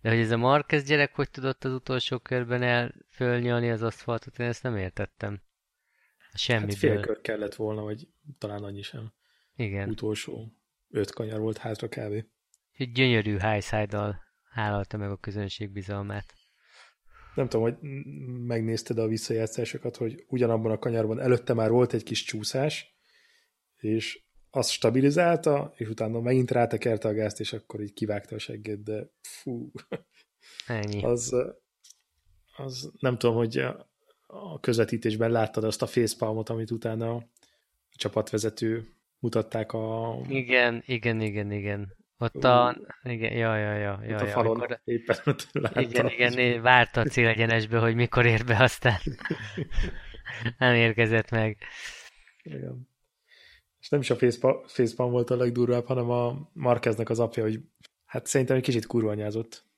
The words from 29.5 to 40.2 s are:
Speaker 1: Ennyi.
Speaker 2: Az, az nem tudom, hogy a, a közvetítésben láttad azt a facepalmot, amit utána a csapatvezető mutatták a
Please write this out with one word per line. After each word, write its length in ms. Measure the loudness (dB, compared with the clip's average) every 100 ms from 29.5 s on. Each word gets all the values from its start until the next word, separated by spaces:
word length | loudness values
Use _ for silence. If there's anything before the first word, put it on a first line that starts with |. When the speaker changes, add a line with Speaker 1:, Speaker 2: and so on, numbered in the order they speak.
| -8 -8 -14 -12 -14 _ _ _ _ -20 -16 -6
Speaker 1:
Ennyi. 380 | -4 -2 -2
Speaker 2:
Az, 320 | 0 0 0 -2 -2 -8 _ _ _ _ _ _ _ _ _ -14
az 360 | -12 -10 -14 -2
nem 200 | 0 2
tudom, 180 | 2 2
hogy 220 | 0 0
a, 320 | -4 -6 -16 _ _ _ _
a 340 | -16 -14 -6
közvetítésben 720 | 0 2 2 2 -2 0 2
láttad 340 | 2 2 0
azt 180 | -2 -2
a 40 | 0
facepalmot, 640 | 2 0 0 -4 -4 -4
amit 220 | -6 -4
utána 440 | -4 -4 -4 -4
a 140 | -6 -10 _ _ _ _ _ _
csapatvezető 960 | -8 -2 -2 0 -2 -2 -2 -2 -2 -8 _ _ _
mutatták 540 | -2 0 0 -4 -4
a 440 | -4 -4 -4 -4 -6